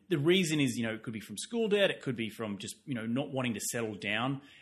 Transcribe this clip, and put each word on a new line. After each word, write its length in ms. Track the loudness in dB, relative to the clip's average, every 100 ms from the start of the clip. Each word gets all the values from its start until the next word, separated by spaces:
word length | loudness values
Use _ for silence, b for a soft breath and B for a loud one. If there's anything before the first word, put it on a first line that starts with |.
| -2
the 100 | 2
reason 400 | 4 4 4 4
is, 180 | 2 2
you 80 |
know, 100 | -2
it 100 | -2
could 80 | -6
be 80 | -8
from 180 | -8 -10
school 300 | -4 -2 2
debt, 220 | 4 4
it 120 | 2
could 140 | -4 -2
be 120 | -4
from 300 | -4 -6 -6
just, 160 | -8 -10 -6
you 80 |
know, 120 | -4 -2
not 240 | -2 0
wanting 240 | 0 0
to 60 | -2
settle 340 | -4 -2 -2
down. 460 | -4 -2 0 0 -2 B B